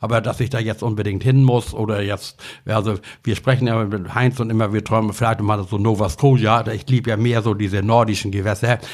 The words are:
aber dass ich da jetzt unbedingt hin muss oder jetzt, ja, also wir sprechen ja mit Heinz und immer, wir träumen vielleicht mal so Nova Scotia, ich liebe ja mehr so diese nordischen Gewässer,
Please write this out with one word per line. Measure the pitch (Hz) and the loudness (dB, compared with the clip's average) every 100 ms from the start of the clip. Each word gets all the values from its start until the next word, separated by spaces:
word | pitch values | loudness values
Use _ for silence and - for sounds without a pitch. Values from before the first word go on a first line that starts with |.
aber | 110 113 | -2 -2
dass | 110 - | -2 -4
ich | 123 | -4
da | 120 | -2
jetzt | 110 104 | -4 -4
unbedingt | 117 107 104 95 | -4 -2 -2 -2
hin | 127 131 | 2 6
muss | 135 120 - | 6 4 0
oder | 107 110 104 | -4 -2 -2
jetzt, | 101 101 - - - - - | -2 -4 -8 -16 -20 -14 -4
ja, | |
also | 107 101 98 - - | -2 0 -4 -8 -10
wir | 117 98 | -4 -4
sprechen | - 131 123 | 0 0 2
ja | 113 | 0
mit | 104 104 85 117 | -2 -4 -4 0
Heinz | 123 127 | 0 0
und | 117 | -2
immer, | 110 107 | 0 0
wir | 107 | 0
träumen | - 113 107 | 0 0 0
vielleicht | - 113 110 | 0 -2 0
mal | 104 104 | 0 -2
so | 92 104 | -2 -2
Nova | 110 101 104 | 0 2 0
Scotia, | - 139 131 107 117 110 | 2 4 4 4 2 0
ich | 110 - | -6 0
liebe | 127 110 | 0 0
ja | 104 | 0
mehr | 120 117 | 2 2
so | 110 | 0
diese | 101 101 101 | 0 0 0
nordischen | 104 117 110 98 101 | 2 2 2 0 -4
Gewässer, | 101 98 98 120 120 - | -4 -2 -2 0 -2 -4